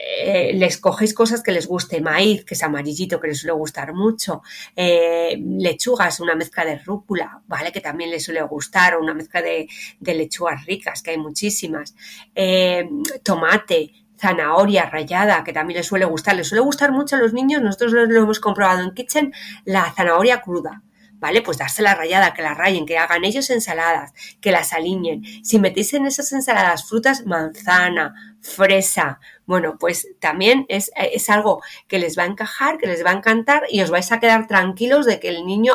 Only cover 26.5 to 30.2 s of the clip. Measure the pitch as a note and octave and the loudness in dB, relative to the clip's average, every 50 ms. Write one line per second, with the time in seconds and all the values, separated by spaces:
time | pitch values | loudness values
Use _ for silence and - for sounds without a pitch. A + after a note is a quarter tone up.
26.5 | A3+ G3+ F#3+ F3 E3+ E3 - - A3 A3+ A#3 C4+ C4 B3+ A#3 G3 F3 E3 D#3+ D#3+ | 2 2 2 2 0 0 -4 -4 -2 0 2 2 0 0 -2 -4 -4 -2 -4 -6
27.5 | D#3 - - F#3 F3+ F3+ F3+ F3+ F3 E3 D3+ - - - - - - _ - - | -8 -6 -2 2 2 4 2 2 0 -2 -4 -4 -8 -14 -20 -20 -20 _ -18 -12
28.5 | - F#3+ G3 F#3+ G3 F#3+ F#3+ - - F#3+ D#3+ C#3 C3+ - - - - _ _ - | 0 2 4 4 4 4 2 0 0 0 -2 -2 -4 -8 -16 -20 -20 _ _ -2
29.5 | F3+ F3+ D#3+ D#3 D#3 - E3+ F3 E3+ - - - - _ | 0 0 0 -2 -2 -2 -2 -2 -2 -4 -6 -12 -10 _